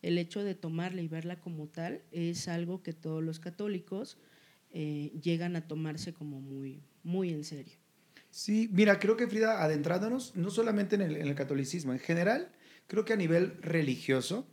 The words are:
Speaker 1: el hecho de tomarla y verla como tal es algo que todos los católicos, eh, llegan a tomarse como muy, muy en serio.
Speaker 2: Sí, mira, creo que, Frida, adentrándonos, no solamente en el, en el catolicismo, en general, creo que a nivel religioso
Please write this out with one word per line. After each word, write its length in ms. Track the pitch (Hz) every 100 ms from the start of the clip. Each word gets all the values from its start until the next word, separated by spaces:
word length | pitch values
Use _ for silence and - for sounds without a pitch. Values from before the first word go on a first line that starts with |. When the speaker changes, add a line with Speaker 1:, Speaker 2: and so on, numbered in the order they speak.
Speaker 1:
el 160 | 170 175
hecho 260 | 170 208
de 100 | 202
tomarla 460 | 190 170 165 180 185
y 80 | 165
verla 320 | 160 165 175
como 260 | 180 160 151
tal 360 | - 170 - -
es 340 | 170 170 170 -
algo 360 | 170 170 185
que 100 | 180
todos 320 | 160 160 160
los 160 | 160 160
católicos, 800 | 175 170 208 190 - 190 254 - _ _ _ _ _
eh, 420 | - 151 147 147 -
llegan 340 | 160 165 175 175
a 100 | 160
tomarse 460 | 156 156 156 175
como 300 | 165 151 139
muy, 400 | 135 135 135 135 - _
muy 280 | 170 180 185
en 100 | 156
serio. 360 | 151 147 - - _ _ _ - _
Speaker 2:
Sí, 380 | - - 214 226
mira, 280 | 185 214 196
creo 160 | 196 220
que, 100 | 160
Frida, 380 | 208 220 214
adentrándonos, 720 | 160 156 147 180 214 247 247 180
no 140 | 175
solamente 460 | 208 226 208 196 202
en 40 |
el, 140 | 185 151
en 100 | 151
el 80 |
catolicismo, 600 | 143 139 139 135 180 139
en 40 | 127
general, 540 | - 170 175 254 359 - - - _
creo 200 | 196 214
que 80 |
a 20 | 226
nivel 400 | 170 165 185 -
religioso 840 | - 165 147 123 - 131 123 202 -